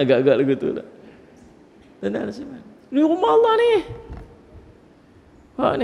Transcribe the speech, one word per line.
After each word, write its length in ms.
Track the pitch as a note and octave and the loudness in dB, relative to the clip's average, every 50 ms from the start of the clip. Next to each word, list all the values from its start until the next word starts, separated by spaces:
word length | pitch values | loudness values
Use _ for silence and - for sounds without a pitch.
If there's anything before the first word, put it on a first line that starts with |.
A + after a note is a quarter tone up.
Agak-agak 340 | C#3 B2 C3 A#2+ C3+ C#3 C3+ C3+ | 2 2 2 4 4 4 2 2
lagu 140 | C#3 C3+ C3+ | 2 0 0
tu 160 | - - - | -2 -2 -4
lah. 160 | - - - - - - - - - - - - - - - - - - - _ _ - - - - - | -6 -6 -10 -14 -20 -20 -20 -20 -20 -20 -20 -20 -20 -20 -20 -20 -20 -20 -20 _ _ -20 -20 -20 -18 -10
Tenang, 320 | - G3+ G#3+ G#3+ G#3+ G#3 G3+ B3 D4 - C4 A#3 - - - - - _ | -8 -8 -6 -6 -8 -8 -10 -12 -16 -16 -18 -18 -20 -20 -20 -20 -16 _
Ni 160 | B3+ C#4+ D#4 | 0 0 2
rumah 320 | D#4 E4+ F#4 - A4+ A4+ | 2 2 0 0 2 4
Allah 160 | A4+ A#4 A4+ A4+ A4 | 4 4 4 4 2
ni. 120 | A#4+ A#4 A4+ F#4 - - - - - - - - - - - - - - - - - - - - _ _ _ _ _ _ _ - _ _ _ - - _ | 4 2 2 0 0 -4 -12 -16 -16 -18 -18 -18 -18 -20 -20 -20 -20 -20 -20 -20 -20 -20 -20 -20 _ _ _ _ _ _ _ -20 _ _ _ -20 -20 _
Faham 240 | _ B3+ B3 - C4+ C4+ | _ -4 -2 -2 0 0